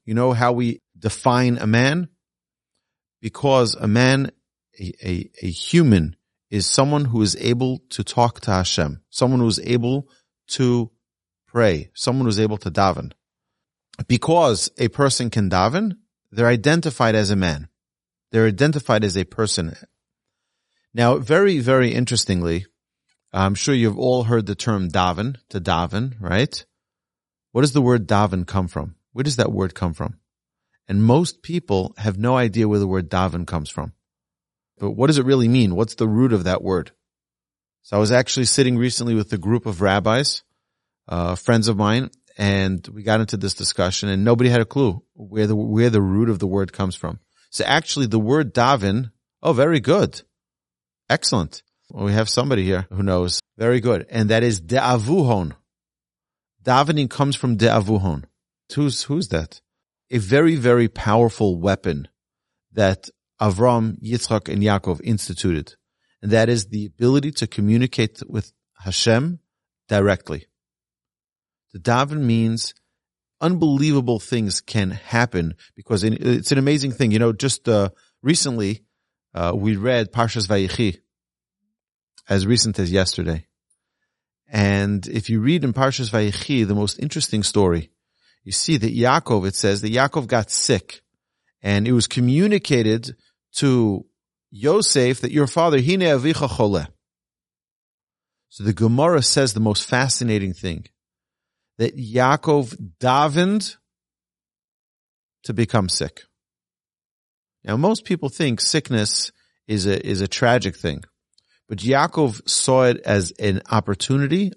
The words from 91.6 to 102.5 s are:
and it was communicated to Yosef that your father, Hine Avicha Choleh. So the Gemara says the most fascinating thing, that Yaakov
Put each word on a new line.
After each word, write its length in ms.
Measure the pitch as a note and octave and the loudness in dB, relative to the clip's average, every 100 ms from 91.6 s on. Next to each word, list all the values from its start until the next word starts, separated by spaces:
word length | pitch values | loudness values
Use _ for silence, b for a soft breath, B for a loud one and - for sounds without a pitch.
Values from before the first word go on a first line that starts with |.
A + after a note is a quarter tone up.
and 240 | G2 G2+ A2+ | -2 0 2
it 60 | |
was 160 | B2 - | 2 0
communicated 1080 | B2+ B2 C#3+ G#3 G3+ - B2+ G#2+ A2+ A#2 - _ _ _ | -2 0 2 2 0 0 0 0 -2 -4 -18 _ _ _
to 540 | - C#3 B2 A2 F#2+ - _ _ _ _ | -2 0 2 2 -2 -8 _ _ _ _
Yosef 720 | G2+ C#3 G3+ - C#3+ B2 C3 | -4 0 2 2 2 2 0
that 100 | B2 | -2
your 140 | D3 C#3 | 0 0
father, 320 | E3+ E3+ C#3 | 0 2 2
Hine 220 | C3 F#3+ | 2 2
Avicha 480 | F3 C3+ C#3+ D#3 C#3 | 2 2 0 -2 -4
Choleh. 380 | - G#2+ F#2 D2 _ _ _ _ _ _ _ _ _ _ _ _ _ _ _ _ | 0 0 0 -4 _ _ _ _ _ _ _ _ _ _ _ _ _ _ _ _
So 120 | - | -4
the 120 | G#2 | -2
Gemara 480 | F#2+ A2+ B2 E3 D#3+ | 2 2 4 4 4
says 320 | A#2 C#3+ C3 | 2 2 0
the 40 | A2 | 2
most 300 | A2 G#2 - | 0 0 0
fascinating 640 | B2+ C3 - A#2+ G#2+ F#2+ | 0 0 -2 0 0 -2
thing, 320 | - F#2+ D#2 - _ _ _ _ _ _ _ _ - | -6 -8 -8 -12 _ _ _ _ _ _ _ _ -4
that 180 | A#2 C3+ | -4 -4
Yaakov 800 | A2 A#2+ B2+ D3 - | -4 2 2 2 2